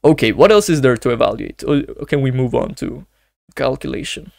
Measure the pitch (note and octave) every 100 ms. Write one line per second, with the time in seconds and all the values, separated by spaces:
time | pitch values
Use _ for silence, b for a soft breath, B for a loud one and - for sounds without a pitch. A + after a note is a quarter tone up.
0 | D3 D#3 A#2 G2+ F3+ G#3 G3+ D#3 C3 A#2+
1 | B2+ A#2+ A2+ A2 G2+ - - C#3+ - -
2 | C#3+ D3 C3 B2+ B2+ B2 - - - B2
3 | - _ _ _ _ - B2+ C3 C#3 C3
4 | - - E3